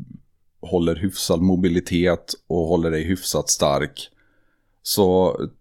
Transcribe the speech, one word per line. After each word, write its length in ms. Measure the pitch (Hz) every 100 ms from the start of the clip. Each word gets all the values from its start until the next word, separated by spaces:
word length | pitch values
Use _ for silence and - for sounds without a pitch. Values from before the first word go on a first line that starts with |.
| - - _ _ _ -
håller 340 | - 90 85 80
hyfsad 440 | 98 - - 85
mobilitet 920 | 92 90 92 87 - 85 87 85 - - -
och 200 | 87 82
håller 240 | 87 82
dig 140 | 80
hyfsat 440 | 85 92 - 76 -
stark, 580 | - 76 69 73 - - _ _ _ _ _ _ _
så 540 | - - 92 92 90 - 71 -